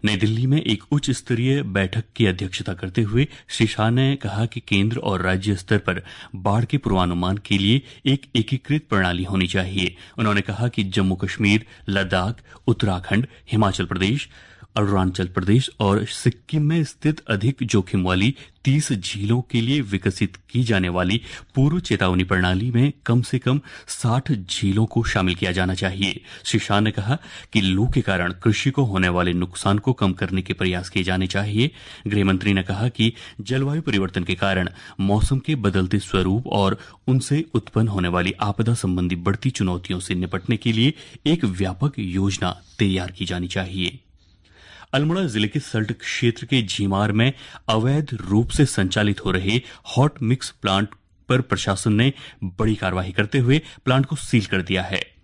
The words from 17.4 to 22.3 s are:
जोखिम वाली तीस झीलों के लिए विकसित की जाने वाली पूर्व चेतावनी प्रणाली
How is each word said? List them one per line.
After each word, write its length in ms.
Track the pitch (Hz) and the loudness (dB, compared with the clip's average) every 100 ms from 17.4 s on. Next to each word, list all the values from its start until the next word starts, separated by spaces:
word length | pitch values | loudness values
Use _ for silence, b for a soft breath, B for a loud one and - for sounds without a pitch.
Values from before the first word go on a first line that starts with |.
| 110 139 | 0 -2
जोखिम 400 | 120 104 92 101 | 0 0 0 -2
वाली 320 | 90 90 110 139 B _ - | 2 2 2 0 B _ 0
तीस 260 | 143 151 | 2 0
झीलों 500 | 110 87 104 101 117 | -4 -4 -6 0 0
के 200 | 120 120 | 0 -2
लिए 200 | 113 147 | 2 0
विकसित 540 | 107 98 101 - 98 - | 0 -2 -2 -2 -4 -4
की 280 | _ 117 | _ -2
जाने 260 | 117 101 90 | 2 2 2
वाली 320 | 90 90 117 B B B - | 0 0 0 B B B 2
पूर्व 240 | 143 87 | 2 2
चेतावनी 440 | - 104 92 90 | 0 0 2 2
प्रणाली 480 | 92 | 2